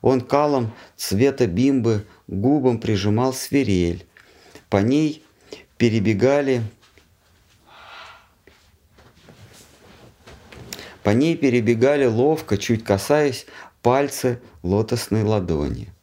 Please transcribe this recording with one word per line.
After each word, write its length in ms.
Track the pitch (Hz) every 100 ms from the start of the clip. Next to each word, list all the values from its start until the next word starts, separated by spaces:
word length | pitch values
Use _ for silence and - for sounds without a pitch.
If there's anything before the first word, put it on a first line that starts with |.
Он 200 | 113 131
калом 500 | 117 143 147 139 113 - - _
цвета 520 | - 98 135 139 120
бимбы 580 | 87 131 139 113 107 104 - -
губам 520 | 95 113 151 127 117
прижимал 540 | 113 104 101 107 127
свирель. 720 | 127 - 139 117 92 87 87 - _ - _ - - _
По 80 | 101
ней 460 | 107 139 156 147 _ _ _ - - _
перебегали, 840 | 120 110 98 104 123 143 139 127 110 - _ _ _ _ _ _ _ _ _ - - - - - _ _ _ _ _ _ _ _ - _ - - - - - _ - - - _ - - - - - - - -
по 80 | -
ней 240 | 110 156 165
перебегали 680 | 139 120 110 113 127 147 131
ловко, 520 | 110 135 156 - 101
чуть 260 | - 113
касаясь, 640 | 113 98 - 147 147 127 - - - _
пальцы 600 | 120 131 143 - 131 120 - -
лотосной 600 | 87 98 110 120 - 107
ладони. 640 | 107 107 90 80 71 - 55 -